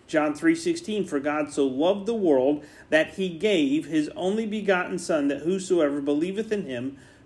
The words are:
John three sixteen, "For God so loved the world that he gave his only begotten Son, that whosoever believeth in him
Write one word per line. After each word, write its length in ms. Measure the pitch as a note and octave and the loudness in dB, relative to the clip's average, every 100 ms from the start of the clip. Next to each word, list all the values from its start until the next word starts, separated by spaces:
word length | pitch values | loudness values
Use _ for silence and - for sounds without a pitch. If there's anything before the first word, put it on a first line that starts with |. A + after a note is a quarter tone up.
| - | -4
John 280 | D#3 D3+ | 0 0
three 200 | D3 E3 | 2 2
sixteen, 500 | E3 F3+ D#3+ - G#3+ | 2 0 -4 -4 -4
"For 160 | F3 C#3+ | -2 -2
God 320 | D3 D3+ C#3+ | -2 -2 -2
so 140 | - C3+ | 0 0
loved 400 | B2+ E3+ G#3 G3 | 2 0 0 -2
the 80 | |
world 500 | A3+ F3+ C3 C3 D3 - - - | 0 4 4 4 0 -4 -20 0
that 240 | D#3 D#3+ | 2 2
he 140 | - F#3+ | -2 -6
gave 580 | D#3+ G#3+ F#3 C#3 D3+ C#3 | -2 0 2 2 0 0
his 220 | D#3 D3+ - | 0 -2 -2
only 300 | F3+ G#3+ A3 | -2 0 -2
begotten 520 | G#3+ F#3+ F3+ F3+ F#3 | -2 0 0 0 -4
Son, 300 | - D#3+ C#3 | -2 0 0
that 140 | C#3+ | 0
whosoever 580 | D#3+ F#3+ - F3 D3 C#3+ | -2 -2 2 2 4 2
believeth 500 | C#3 D3 F3 G3 A3 | 0 0 0 -4 -4
in 140 | G#3 | -4
him 320 | C#3 A#2+ C3+ - - - | -4 -6 -8 -10 -18 -20